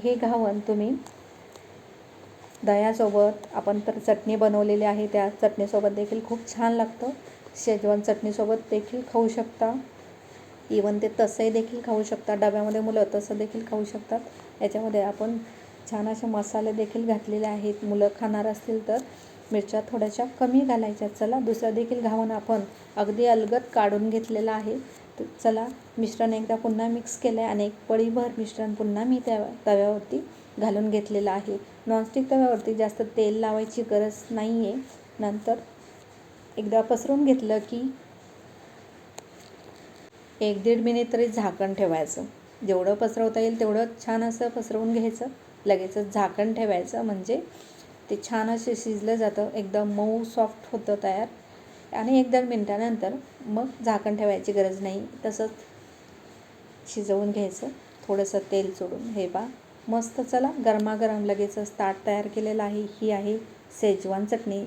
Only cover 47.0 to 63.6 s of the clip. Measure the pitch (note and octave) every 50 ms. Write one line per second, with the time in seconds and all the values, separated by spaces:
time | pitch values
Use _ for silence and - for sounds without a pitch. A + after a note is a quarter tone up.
47 | A3+ A3 G#3 F#3+ F#3 G#3+ A#3 D#4 E4+ - - - - - - - - - - -
48 | - - G#3 G3+ - - A#3+ A3 A3 A3+ A3+ A3+ A3+ B3 A#3 A3 - A3+ A3 G#3
49 | G3+ A3 A3+ A3+ A3 G#3 G#3 G#3+ G#3 G#3 - A3+ G3+ F#3+ F#3+ G#3 G#3 G#3 G#3 G3+
50 | G#3 G#3+ A3 A3+ A3+ A3+ - A#3+ A3 A3 - - - - - A3 A3 - G#3 G3+
51 | G#3 G3 F#3+ G3 A3+ A#3 - - - - - - - - - - - - - -
52 | A3 A#3 C4 C4 B3+ B3 A#3 B3+ B3+ B3 A#3+ A3 G#3 G3+ G3+ G#3 A3+ A#3 A#3 G#3+
53 | G#3+ F#3+ A#3+ C4+ - - - - - A#3 G#3+ A3+ B3 C4 - - A3+ A3+ A3 G3+
54 | - G#3+ G#3 G#3 A3 G#3 G3 F#3 F#3+ - G3 G3+ F#3+ F#3+ F#3+ G3 G3 F#3+ F#3+ G3
55 | A3 A#3 - - - A3 G#3+ - A3 A3 A3 - - - - - - - - -
56 | - - - - - - - - - - - - - - - - - - - A3+
57 | G3+ G3+ G3 G3 G#3 G#3 G3+ G#3 G3+ F#3+ F#3+ - - C4+ C4 - - - - -
58 | - - G3+ G3 G3 G3 - G3 G3 - G3+ G3 G3 F#3+ F#3 - F#3+ F3+ A3 G#3
59 | A#3 A#3 A3 G#3 F#3 F3+ - F#3+ A3 B3+ B3+ - - - - - - - A3 A#3
60 | A3+ A3+ - - B3+ B3+ - B3 C4 C#4 D#4+ D4+ A3+ A3+ G#3+ G#3+ G#3 G#3+ A3 G#3
61 | A3+ A3 G#3+ G#3 G#3 G3+ G3+ G3 G#3 G3+ - G#3+ G#3 G#3 - - G#3 F#3+ F#3+ G3
62 | - - G3+ G#3 G#3 G#3+ G#3 A3 G#3+ G#3+ G#3+ A3 G#3 G3+ G#3 G#3 G#3+ G3+ - -
63 | A3 G#3+ G#3 G3 G3+ G#3 G#3+ A3 A3+ - - -